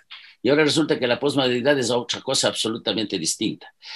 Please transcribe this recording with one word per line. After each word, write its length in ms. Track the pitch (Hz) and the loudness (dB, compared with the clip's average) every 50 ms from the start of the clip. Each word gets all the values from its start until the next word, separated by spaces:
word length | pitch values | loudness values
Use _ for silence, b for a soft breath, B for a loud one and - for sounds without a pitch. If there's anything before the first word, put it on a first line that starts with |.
| _ B B B B B B B | _ B B B B B B B
Y 80 | - 120 | 0 2
ahora 140 | 143 151 156 | 4 4 4
resulta 360 | 143 - 160 156 135 156 127 | 4 4 2 2 2 0 0
que 80 | 131 120 | 0 0
la 120 | 117 117 | 0 0
posmodernidad 580 | 135 143 120 139 131 127 123 123 117 143 147 139 | 0 0 0 2 2 2 0 2 2 2 2 2
es 120 | 120 110 | 2 0
otra 320 | 123 120 120 - - 101 | 0 -2 -2 -4 -6 -6
cosa 260 | - - 135 - - 107 | -4 -4 -2 0 0 0
absolutamente 720 | - - - 113 113 113 - 113 98 110 107 - 101 92 | 0 -2 -2 -4 -4 -4 -4 -4 -2 -2 -2 -2 -4 -4
distinta. 540 | 80 80 - - 113 101 - - - - - B B B B | -2 -4 -2 -2 -2 -4 -4 -6 -12 -20 -20 B B B B